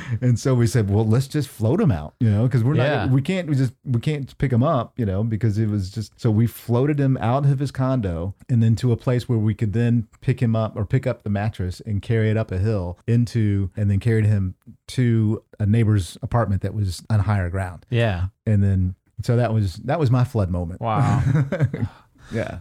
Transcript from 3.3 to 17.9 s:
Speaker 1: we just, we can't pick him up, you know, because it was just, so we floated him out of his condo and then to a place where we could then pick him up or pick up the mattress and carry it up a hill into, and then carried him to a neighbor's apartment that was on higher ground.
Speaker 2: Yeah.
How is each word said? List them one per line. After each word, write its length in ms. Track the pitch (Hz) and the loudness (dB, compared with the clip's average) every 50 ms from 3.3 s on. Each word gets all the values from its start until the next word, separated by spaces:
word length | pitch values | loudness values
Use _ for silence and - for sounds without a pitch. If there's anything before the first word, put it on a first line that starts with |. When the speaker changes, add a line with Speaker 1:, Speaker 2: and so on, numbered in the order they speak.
| 190 190 170 147 | -2 -2 -2 -2
Speaker 1:
we 60 | 147 | 0
just, 180 | 131 135 120 - _ - | 0 0 -2 -4 _ -6
we 160 | 143 123 113 | -4 -4 -2
can't 380 | - 156 151 143 135 - - | -2 -2 -4 -4 -6 -10 -6
pick 160 | - 143 135 127 | -4 -2 0 2
him 80 | 110 | 2
up, 320 | 127 160 160 120 113 - _ - | 2 2 0 0 -2 -4 _ -4
you 60 | 117 | -4
know, 160 | 101 92 98 110 | -2 -2 -2 -2
because 340 | 117 110 95 - 113 98 | -2 -2 -2 0 0 0
it 100 | 107 113 | 0 0
was 220 | 104 104 104 95 92 | 0 0 -2 -4 -4
just, 240 | - 113 104 - - - | -6 -10 -10 -10 -8 -2
so 80 | - 120 | 0 2
we 160 | 107 110 117 | 2 4 2
floated 540 | 110 - - - - 120 120 135 151 156 143 | 2 -2 -6 -4 -2 0 2 2 2 2 2
him 180 | 139 131 131 | 2 0 0
out 260 | - - 113 123 139 139 | 0 0 0 0 2 2
of 100 | 139 143 | 2 2
his 140 | 135 143 135 | 0 -2 -4
condo 640 | - - 131 127 131 131 104 92 85 82 85 98 - - - | -2 -2 -2 0 0 0 -2 -2 -4 -4 -6 -6 -8 -12 -4
and 140 | - 123 117 | 0 2 4
then 140 | 113 113 113 | 4 4 2
to 140 | - - 123 | 2 2 0
a 40 | 117 | 0
place 320 | - - 131 123 123 117 | 0 0 -2 -2 -2 0
where 120 | - 123 110 | 0 0 0
we 160 | 104 110 104 | 2 0 0
could 180 | - 117 104 92 | 0 -2 -2 0
then 340 | 117 120 120 120 120 107 - - _ | 0 2 2 2 0 -2 -4 -12 _
pick 180 | - - - - | -6 -6 -2 0
him 160 | 127 113 113 | 0 0 2
up 200 | 110 110 104 - | 0 -2 -2 -4
or 100 | - 101 | -6 -2
pick 220 | - - 131 - | -2 -2 0 0
up 160 | 131 117 - - | -2 -4 -4 -4
the 60 | - | -4
mattress 500 | 101 101 104 110 - - 92 90 87 - - | -2 -2 -2 -4 -4 -4 -6 -6 -6 -8 -8
and 160 | 113 104 98 - | -6 -6 -4 -2
carry 260 | - 117 113 107 110 | 0 0 2 2 2
it 80 | 107 | 0
up 140 | 110 110 - | 0 -2 -2
a 80 | 95 92 | -2 -2
hill 400 | 98 113 110 98 90 87 90 - _ | 0 0 0 -2 -4 -6 -8 -8 _
into, 640 | - 117 120 120 - - 117 107 104 101 101 98 92 - | 0 2 2 2 0 0 0 0 2 0 0 -2 -4 -4
and 140 | - 104 101 | -2 0 0
then 100 | 101 98 | 0 0
carried 260 | - 117 113 110 107 | 0 0 2 2 2
him 260 | 107 107 101 95 92 - - _ - - _ _ - | 2 2 2 0 -2 -6 -10 _ -20 -20 _ _ -8
to 520 | - - 123 120 117 113 110 107 110 101 - _ - - | -2 0 2 2 2 2 2 0 0 -4 -6 _ -8 -2
a 60 | 107 | 0
neighbor's 500 | 98 110 117 113 104 107 101 85 - - - | 2 2 4 4 4 2 2 0 -2 -8 -12
apartment 400 | - - - 117 113 98 98 90 | -8 -2 -2 0 0 0 -2 -2
that 140 | - 98 87 | -4 -4 -4
was 260 | 107 101 95 85 - - - | -2 -4 -4 -4 -8 -4 -2
on 120 | 107 104 | 0 0
higher 280 | 98 104 104 101 90 87 | 2 0 0 0 -2 -2
ground. 380 | 87 95 95 90 87 - - | -4 -6 -6 -6 -10 -14 -8
Speaker 2:
Yeah. 380 | _ | _